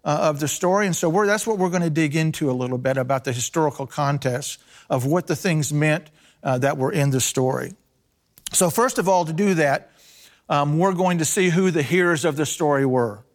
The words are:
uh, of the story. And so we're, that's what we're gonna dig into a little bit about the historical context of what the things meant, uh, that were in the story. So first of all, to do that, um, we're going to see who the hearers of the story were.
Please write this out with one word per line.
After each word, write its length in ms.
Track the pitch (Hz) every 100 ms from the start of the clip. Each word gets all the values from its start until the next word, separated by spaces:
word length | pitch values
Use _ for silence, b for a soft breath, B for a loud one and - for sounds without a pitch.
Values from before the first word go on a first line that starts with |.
uh, 180 | - 147
of 180 | 160 143
the 80 | 147
story. 400 | - 180 196 202
And 80 | 160
so 120 | 170
we're, 200 | 175 202
that's 180 | 208 226
what 140 | 208
we're 100 | 185
gonna 220 | 180 170
dig 240 | 156 151 156
into 340 | 160 - 147
a 20 |
little 280 | 127 123 127
bit 180 | 131 135
about 280 | 127 135 139
the 60 |
historical 540 | 123 120 165 156 - 135
context 720 | - 143 143 127 123 - - B B B
of 160 | 131 131
what 220 | 175 175
the 80 | 151
things 360 | 196 156 139
meant, 380 | 147 151 156 - b b b
uh, 160 | - 127
that 180 | 139 147
were 160 | 131
in 200 | 175 139
the 100 | 131
story. 540 | - - 131 131 - 190 _ _ _ _ _ - -
So 180 | - 180
first 260 | 226 247 -
of 100 | 185
all, 180 | 185 160
to 80 |
do 200 | 160 202
that, 380 | 170 147 143 - B B B B B -
um, 300 | 147 147 156
we're 140 | 190
going 260 | 180 185 175
to 60 | 151
see 240 | - 185
who 200 | 165 185
the 140 | 160
hearers 420 | 127 175 175 160 165
of 120 | 143
the 100 | 147
story 400 | - 151 139 139
were. 320 | 127 117 104 -